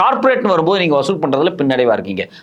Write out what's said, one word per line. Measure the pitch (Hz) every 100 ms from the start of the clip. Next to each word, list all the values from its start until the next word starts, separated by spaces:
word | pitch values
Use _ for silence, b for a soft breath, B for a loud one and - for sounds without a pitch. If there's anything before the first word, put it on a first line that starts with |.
கார்ப்பரேட்னு | 214 262 262 247 208
வரும்போது | 170 160 196
நீங்க | 170 139
வசூல் | 139 180
பண்றதுல | 151 135 170 175
பின்னடைவா | 139 127 123 101
இருக்கீங்க. | 92 92 87 B